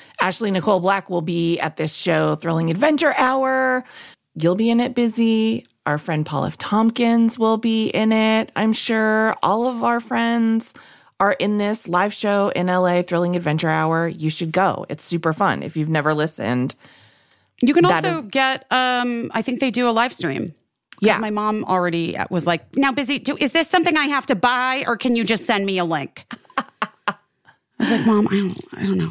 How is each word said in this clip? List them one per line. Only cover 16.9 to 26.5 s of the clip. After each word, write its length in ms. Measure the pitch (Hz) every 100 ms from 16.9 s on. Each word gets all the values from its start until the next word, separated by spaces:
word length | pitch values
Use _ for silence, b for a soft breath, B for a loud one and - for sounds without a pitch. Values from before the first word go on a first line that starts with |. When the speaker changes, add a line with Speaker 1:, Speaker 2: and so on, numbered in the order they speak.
| b b b b b b -
Speaker 2:
You 120 | 240
can 80 | 320
Speaker 1:
that 220 | 349 339
Speaker 2:
also 160 | - 330
Speaker 1:
is 60 | 214
Speaker 2:
get, 360 | 269 262 262 -
um, 600 | 254 254 247 247 233 226
I 80 | 226
think 160 | 226 247
they 140 | 269
do 160 | 233 247
a 20 |
live 240 | 226 240
stream. 340 | - 165 - - - _ _ _ -
'Cause 80 | 208
Speaker 1:
Yeah. 100 | 190
Speaker 2:
my 120 | 214
mom 340 | 208 214 214
already 520 | - 185 175 170 165 - -
was 160 | 180 175
like, 300 | 170 - -
"Now, 160 | 277
Busy, 260 | 254 247 226
do, 180 | - 196
is 100 | 285
this 160 | 330 320
something 280 | 359 320 311
I 80 | 285
have 200 | 285 262
to 100 | 208
buy 480 | 247 247 254 262 254
or 100 | 233
can 200 | 254 233
you 80 |
just 220 | 208 226 -
send 200 | 202 196
me 120 | 185
a 60 |
link?" 420 | 175 156 - - -
<laughs> 60 | - _